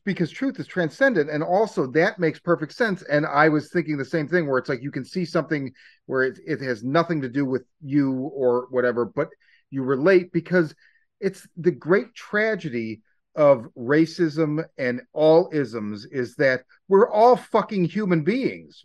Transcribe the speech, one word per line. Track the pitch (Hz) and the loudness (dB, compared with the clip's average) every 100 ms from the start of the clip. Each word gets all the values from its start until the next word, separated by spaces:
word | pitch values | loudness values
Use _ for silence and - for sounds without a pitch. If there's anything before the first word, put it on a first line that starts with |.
because | 202 185 160 | -6 -4 -4
truth | - 269 185 | -4 -6 -6
is | - | -8
transcendent, | 185 165 - 269 185 147 | -4 -4 0 2 2 0
and | 151 | -2
also | 165 190 220 180 135 | 0 0 0 -2 -2
that | 156 196 180 | 0 0 0
makes | 160 - | -2 -2
perfect | 170 165 156 | -2 -2 -2
sense. | - 220 180 | -4 -2 -2
And | - 147 151 | -2 -2 2
I | 143 156 | 4 4
was | 151 - | 2 -2
thinking | 175 156 143 | -4 -4 -4
the | 131 | -4
same | 165 139 | -4 -2
thing, | 175 143 | -2 0
where | 127 | -2
it's | 151 | -2
like | 123 | -6
you | 135 | -6
can | 139 | -10
see | - 190 165 | -8 -6 -4
something | 170 156 147 131 - - _ - | -4 -2 -4 -6 -12 -20 _ -6
where | 131 | -2
it, | 131 - - | -2 -4 -8
it | 131 | -6
has | 131 107 | -4 -6
nothing | 127 165 165 156 | -2 0 0 -2
to | 127 | -4
do | 135 | -4
with | 131 127 - _ | -2 -4 -8 _
you | 139 143 135 131 131 | -4 0 0 -2 -6
or | 139 123 123 - | -2 0 0 -2
whatever, | 127 123 120 | 0 0 0
but | 107 143 165 _ _ _ - | -2 -4 -6 _ _ _ -12
you | 135 | -6
relate | 127 135 175 185 180 | -2 0 4 4 2
because | 170 160 180 151 - _ _ _ - | -6 0 0 0 -6 _ _ _ -8
it's | 196 - - 175 | -8 -8 -18 -4
the | 170 | -2
great | 123 147 208 247 | -2 0 0 0
tragedy | - - 208 220 202 151 120 113 107 _ _ _ | -14 -6 -2 -2 -4 -6 -6 -8 -10 _ _ _
of | 156 147 127 131 135 | 2 4 4 0 -8
racism | 120 151 165 - 160 147 151 151 - - | 0 2 2 0 -2 0 -2 -2 -6 -6
and | 127 123 - | -4 -4 -6
all | 151 156 165 190 | 2 6 6 4
isms | 151 120 113 104 104 123 | -2 -4 -6 -8 -10 -10
is | 135 117 - | -8 -6 0
that | 135 127 - _ - | 0 0 -6 _ 2
we're | 196 233 | 4 4
all | 214 240 240 | 6 6 6
fucking | - 233 - 202 | 2 -2 0 -2
human | 170 208 196 165 | -2 -2 0 0
beings, | 147 254 175 87 78 - | 0 -2 -2 -6 -16 -16